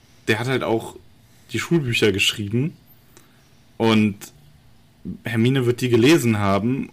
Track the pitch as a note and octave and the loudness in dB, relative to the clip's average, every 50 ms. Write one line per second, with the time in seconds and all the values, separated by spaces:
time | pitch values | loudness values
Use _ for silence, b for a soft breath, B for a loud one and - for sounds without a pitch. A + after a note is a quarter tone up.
0 | _ _ _ - - - A2 G#2+ A#2 C3 C3 A#2+ - E2 A2+ A2+ - - - - | _ _ _ -12 -4 -4 -4 -2 -2 -4 -4 -2 -2 -2 -2 -2 -4 -8 -18 -20
1 | - - _ _ _ _ _ _ - - - A2+ - - E3 E3+ C#3+ B2 A2+ - | -20 -20 _ _ _ _ _ _ -16 -10 -8 -6 -2 0 0 0 0 0 -2 0
2 | A#2 G#2+ F#2 G2 - - - - G#2 G2+ G#2 A#2+ C#3 E3+ - - _ _ - _ | 2 2 2 0 -2 -2 -2 -4 -6 -4 -2 -2 -2 -2 -6 -10 _ _ -20 _
3 | _ b b b b b b b b b b b _ _ _ - A2+ A2+ A2 G#2+ | _ b b b b b b b b b b b _ _ _ -2 0 2 4 4
4 | G#2+ G#2 G2 - - - - - - - _ - _ - - _ _ _ _ _ | 2 0 -2 -6 -16 -20 -20 -20 -20 -20 _ -20 _ -20 -20 _ _ _ _ _
5 | - - - - - A2+ A#2 A2+ A2+ B2 C3+ C3+ B2 A#2 A#2 - B2+ B2 A#2 A2+ | -14 -14 -14 -12 -10 -6 -2 0 2 2 2 2 0 0 -2 -2 0 2 2 4
6 | A2+ C#3 E3 D#3+ B2 A#2 A2 G#2 G#2 G2 G2 G2 G2+ A#2+ B2+ - - - | 6 6 6 4 4 2 0 0 2 0 0 0 0 -2 -4 -4 -6 -10